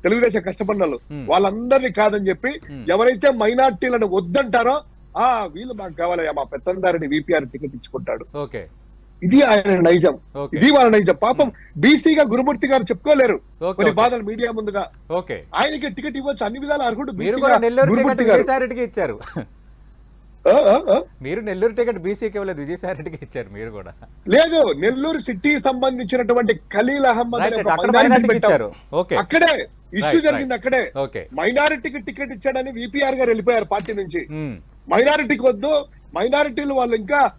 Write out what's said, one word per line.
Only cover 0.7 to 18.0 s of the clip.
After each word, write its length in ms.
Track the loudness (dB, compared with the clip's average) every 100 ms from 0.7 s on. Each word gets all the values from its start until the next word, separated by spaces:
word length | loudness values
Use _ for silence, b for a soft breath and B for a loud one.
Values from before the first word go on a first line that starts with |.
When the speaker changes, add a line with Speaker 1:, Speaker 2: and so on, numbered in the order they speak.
| -2
Speaker 1:
వాళ్ళు, 200 | -2 -4 -10
Speaker 2:
Hmm. 140 | -12 0
Speaker 1:
వాళ్ళందరినీ 640 | 2 2 -2 0 2 2
కాదని 380 | 0 0 0 -2
చెప్పి 200 | -2 -4
Speaker 2:
Hmm. 440 | -8 -14 -10 -2
Speaker 1:
ఎవరైతే 380 | 2 2 4 0
మైనారిటీలను 760 | 2 0 4 2 2 -2 0 0
వద్దంటారో, 760 | -2 0 -2 0 2 2 -2 -6 _ -12 0
ఆ 300 | 0 0 -4
వీళ్ళు 200 | -10 -14
మాకు 180 | -12 -12
కావాలయ్యా, 400 | -6 -4 -2 -4
మా 100 | -4
పెత్తందారిని 640 | -8 -6 -6 0 0 0 -2
విపిఆర్ 380 | -4 0 -2
టికెట్ 300 | -2 -10 -12
ఇచ్చుకుంటాడు. 640 | -12 -12 -10 -8 -8 -8 -12
Speaker 2:
ఓకే. 280 | -10 -12 -14 -20 -20 -20 _ -6
Speaker 1:
ఇది 200 | 2 4
ఆయన 380 | 6 4 4 4
నైజం, 380 | 4 6 4 0 -12 -10
Speaker 2:
ఓకే. 220 | -8 2
Speaker 1:
ఇది 120 | 4
వాళ్ళ 200 | 6 6
నైజం. 240 | 6 2 0
పాపం 240 | 0 2 0
Speaker 2:
Hmm. 340 | -2 -16 0
Speaker 1:
బీసీగా 440 | 4 4 4 4
గురుమూర్తి 420 | 4 2 0 -2 0
గారు 160 | 0
చెప్పుకోలేరు 520 | 0 -4 2 4 4
Speaker 2:
ఓకే, 380 | 0 -6 -8 -6
Speaker 1:
కొన్ని 180 | 0 2
Speaker 2:
ఓకే. 20 |
Speaker 1:
బాధలు 300 | 4 2 0
మీడియా 300 | -6 -6 -6
ముందుగా. 380 | -4 -6 -6 -8 -12 -6
Speaker 2:
ఓకే. 300 | -6 -6 -12 -6
Speaker 1:
ఆయనకి 340 | -2 -2 -2 -8
టికెట్ 280 | -8 -10 -8
ఇవ్వచ్చు, 280 | -8 -6
అన్ని 140 | -6 -6
విధాలు 240 | -4 -2
అర్హుడు 300 | -2 -4 -8
Speaker 2:
మీరు 240 | -6 -4 0
Speaker 1:
బీసీగా 220 | 2 2
Speaker 2:
నెల్లూరు 280 | 2 2 2
టికెట్ 120 |
Speaker 1:
గురుమూర్తి 260 | 2